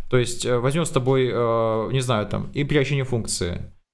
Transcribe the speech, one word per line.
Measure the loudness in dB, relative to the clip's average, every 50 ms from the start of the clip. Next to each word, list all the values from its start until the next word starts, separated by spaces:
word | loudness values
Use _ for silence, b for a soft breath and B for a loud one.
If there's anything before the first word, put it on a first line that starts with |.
| b 2
То | 2
есть, | 2 2 0 -2 -2 0
э, | 0 2 2
возьмем | 2 2 2 2 0
с | 0
тобой, | 0 0 2 2 4 4 2 2
э, | 2 0 2 2 2 2 2 2 0 0 0 0 -2
не | -2
знаю, | 0 0 0 0 0
там, | -2 -4 -4 -4 -4 -4
и | -4 -2
превращение | 0 2 0 2 0 0 -2 -2
функции. | -2 -2 -2 -2 -4 -4 -4 -4 -4 -4 -6 -8 -12 -16 -20 _ _